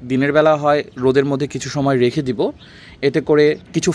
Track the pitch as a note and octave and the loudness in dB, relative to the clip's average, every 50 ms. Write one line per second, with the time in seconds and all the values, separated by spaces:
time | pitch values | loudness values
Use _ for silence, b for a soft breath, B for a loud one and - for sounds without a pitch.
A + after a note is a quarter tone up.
0 | B2 B2 C3 B2+ C#3 C#3+ C#3 D#3 D3+ D#3 D3+ D3 D3 D3 D3 D3 - - - B2+ | -6 -4 -2 0 0 0 2 2 4 2 2 2 0 0 0 0 -2 -6 -6 -2
1 | B2 C3 B2+ C#3 C3+ C#3+ C#3 C3+ D3 C3 - B2+ - C3 - D3 C3+ C#3 C#3 B2 | 0 2 2 2 2 0 -2 -4 -4 -6 -8 -8 -10 -8 -6 -2 -2 0 0 2
2 | B2 A#2+ - D#3 C#3 B2+ A2+ G#2+ F3 B3+ B B B B B B B B B B | 0 0 0 -2 -4 -4 -4 -4 -4 -6 B B B B B B B B B B
3 | - C#3+ B2 D#3+ B2+ - D3+ D3 D3 D3+ D3 - - - - E3 - F#3 | -2 -2 -2 -2 0 2 2 4 4 4 2 -2 -6 -8 -6 -4 -2 -2